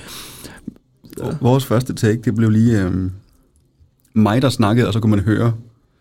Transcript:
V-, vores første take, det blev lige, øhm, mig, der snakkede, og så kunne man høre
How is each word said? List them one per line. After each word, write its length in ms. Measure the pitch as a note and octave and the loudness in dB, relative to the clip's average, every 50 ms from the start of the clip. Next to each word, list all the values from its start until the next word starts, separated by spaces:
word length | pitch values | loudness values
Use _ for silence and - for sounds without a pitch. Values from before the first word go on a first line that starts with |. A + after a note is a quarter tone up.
| - - - - - - - - - - - - - - - - _ _ _ _ - - - - | -20 -18 -18 -18 -18 -18 -20 -20 -20 -20 -20 -20 -20 -20 -20 -20 _ _ _ _ -20 -20 -14 -10
V-, 240 | - - - D3 | -8 -8 -6 -2
vores 220 | B2+ A#2+ B2+ C#3 C3 | 2 2 2 2 2
første 300 | - G#2+ A#2 C3 - - | 0 -2 -2 -2 -2 -4
take, 280 | - - G#2+ A2 A#2 - | 0 0 0 0 0 -2
det 100 | B2+ G#2 | -2 0
blev 160 | A2 A#2 A2 | 2 2 2
lige, 300 | G#2+ A2 A2+ B2 A#2 G#2 | 4 4 4 2 2 2
øhm, 320 | F#2+ F2+ F2+ F2+ F#2 F2+ F#2 - - _ _ _ _ _ _ _ _ _ _ _ _ _ _ _ _ _ - | 0 -2 -2 -2 -4 -6 -8 -10 -18 _ _ _ _ _ _ _ _ _ _ _ _ _ _ _ _ _ 0
mig, 280 | A2 G#2+ G2+ G#2+ C3 | 2 2 2 2 2
der 60 | C3 C3 | 0 0
snakkede, 380 | - - A2+ G2+ A2 B2 A#2 | 0 0 0 2 2 2 2
og 60 | - | 0
så 80 | G#2 A2+ | 0 0
kunne 100 | G#2 A2 | 2 2
man 100 | G#2+ G2+ | 2 2
høre 320 | F#2 A2 G#2+ G2+ A2+ A#2 A2+ - - - _ _ _ _ _ _ | 2 0 0 2 0 0 -2 -4 -10 -18 _ _ _ _ _ _